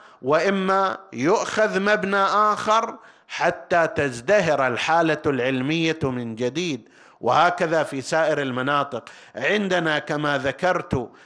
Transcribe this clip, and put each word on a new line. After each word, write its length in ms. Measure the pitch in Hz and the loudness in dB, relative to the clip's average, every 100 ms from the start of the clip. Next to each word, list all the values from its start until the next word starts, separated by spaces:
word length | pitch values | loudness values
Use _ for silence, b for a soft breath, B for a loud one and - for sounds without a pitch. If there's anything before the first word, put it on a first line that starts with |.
| B B | B B
وإما 760 | 127 156 185 196 190 196 190 - - | 0 2 2 0 2 2 0 -4 -10
يؤخذ 680 | 117 139 214 - 214 214 185 | -4 0 0 0 0 0 0
مبنى 440 | 202 214 190 196 | 0 0 0 0
آخر 720 | 196 196 214 208 214 220 226 - B B B | 2 2 2 0 0 0 0 -8 B B B
حتى 600 | - 156 175 - 175 160 | -2 -2 -2 0 2 2
تزدهر 800 | 160 143 117 123 208 165 143 131 | 0 -4 -2 2 2 4 2 0
الحالة 540 | 117 - 165 165 156 156 | 0 0 2 2 0 0
العلمية 760 | 135 127 131 131 165 160 160 | 0 0 0 -2 0 0 -2
من 320 | 143 123 117 110 | -4 -4 -6 -4
جديد. 540 | 123 143 180 127 - B B B | -4 -2 -4 -6 -10 B B B
وهكذا 640 | 113 131 175 175 170 160 | 2 4 4 2 0 0
في 180 | 147 135 | 0 -6
سائر 400 | 123 160 156 147 | -2 0 2 0
المناطق. 600 | 135 123 131 143 139 117 B B B - | -2 -2 0 0 -2 -6 B B B -6
عندنا 640 | 147 208 196 180 160 147 | -2 0 0 0 0 -2
كما 380 | - 147 151 139 | -2 -2 -2 0
ذكرت 760 | 135 131 180 175 - 135 113 B | -2 0 0 0 -2 -4 -6 B